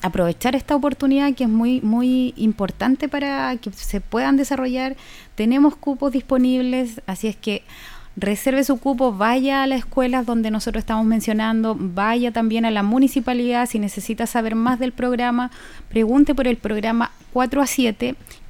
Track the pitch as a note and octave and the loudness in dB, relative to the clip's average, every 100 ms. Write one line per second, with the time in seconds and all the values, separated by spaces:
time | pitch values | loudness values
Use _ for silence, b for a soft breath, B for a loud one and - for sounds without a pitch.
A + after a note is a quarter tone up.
0 | F#3 F#3 E3+ E3+ B3 B3+ - D4 C#4+ - | -2 0 0 2 0 0 0 0 0 0
1 | C#4 C#4 C#4+ B3+ A#3+ A3 A#3 B3+ G#3+ A#3 | 2 2 2 0 0 2 2 0 2 2
2 | B3+ B3+ B3+ - A3 G#3 F#3 - B3 C4+ | 2 2 0 0 0 0 -4 0 0 0
3 | D4 D4 C#4 C#4 C4 A#3+ G#3+ - - G3+ | -2 -2 -2 -2 -4 -4 -8 -8 -6 -4
4 | - A3+ C#4 C#4 C#4 C4+ B3+ B3+ C4 C4+ | -4 -2 2 2 2 -2 -2 -2 -4 -8
5 | B B B - A3+ C4+ D4 - C#4+ C4 | B B B -2 2 4 4 2 -4 -2
6 | C#4 B3+ - C4 B3+ B3+ B3+ B3+ A#3+ A3+ | 0 -2 0 2 2 2 0 -2 -4 -6
7 | - F#3 A3 G#3 G#3+ G3+ B B B B | -10 -4 -4 -4 -6 -6 B B B B
8 | B F#3+ F#3+ G#3 C4+ C4 C4+ B3+ C#4 B3 | B -6 -2 0 2 2 2 0 0 2
9 | B3+ F#3+ A3 C4 C4+ C4+ C4+ C4 - C4+ | 0 2 0 2 2 2 0 0 -2 0
10 | B3 B3+ A#3+ A#3 A3 G#3+ A3+ A3+ - A3 | 0 0 0 0 0 -2 -2 -4 -2 0
11 | A3 A3+ A3 G#3+ A3 A3+ A3 G#3+ F#3+ F3+ | 2 2 0 0 0 0 0 -2 -4 -2
12 | G#3+ A#3+ A#3+ A#3 A3+ A3+ A3+ G#3+ G3+ B3+ | 0 0 0 0 0 0 0 2 2 4
13 | C4 C4+ B3 A#3+ A#3+ A#3+ B3 A3 G3+ - | 4 2 -2 0 0 0 0 -2 -4 -4
14 | G#3 G#3+ A#3 A#3+ A3 A3+ A#3+ B3 B3+ - | -6 -4 -2 -2 0 0 0 0 -2 -2
15 | B3 A#3+ A#3+ A#3+ B3 B B B - A3+ | -2 0 0 0 -2 B B B -4 0
16 | A3 C4+ D4 C#4 B3+ A#3 - G#3+ A3 A#3 | 4 6 6 4 0 0 -2 -2 0 0
17 | A#3+ - - B3 B3+ C#4 C4 - A#3 G#3 | -2 -6 -6 -2 0 0 0 2 0 0
18 | B3 C#4 B B | -4 -6 B B